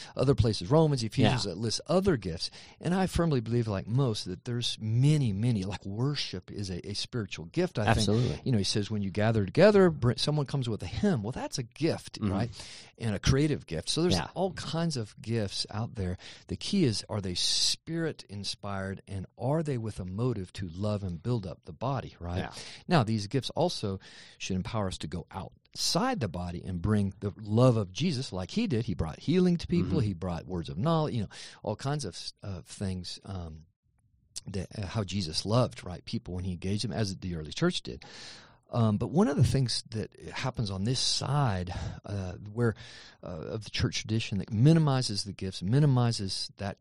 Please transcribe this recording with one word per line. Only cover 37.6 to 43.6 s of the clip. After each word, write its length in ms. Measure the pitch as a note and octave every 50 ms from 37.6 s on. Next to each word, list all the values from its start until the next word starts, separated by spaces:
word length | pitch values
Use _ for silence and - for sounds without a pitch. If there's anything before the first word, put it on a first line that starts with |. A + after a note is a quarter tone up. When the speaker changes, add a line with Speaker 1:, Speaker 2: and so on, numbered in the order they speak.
| E3 F3 - - -
Speaker 1:
did. 200 | - - - - - - - - - - - - - - _ _ _
Um, 280 | - A#2 A2+ A2 G#2
but 100 | G2+ A#2+ F#2
one 180 | A#2 E3+ A3 C4+
of 80 | D4+
the 80 | G#3+ B2
things 360 | - - C3+ C3 A2+ - - - -
that 200 | A2 A2 F2+ - - - - - -
happens 360 | - - C3 - - A2+ F#2+
on 140 | G2 F#2 G2
this 160 | A2+ C3 -
side, 760 | - - - - - - C#3 D3 C#3+ A#2 F#2+ F#2 F2+ F2+ - - - - - - -
uh, 280 | - G2+ G2 F#2 F2+ F2+ - G2+ G#2
where, 240 | G#2 A#2 A#2+ A2+ - - - - - - - - - _ -
uh, 40 |
of 360 | - F2+ D#2 - - E2+ A2+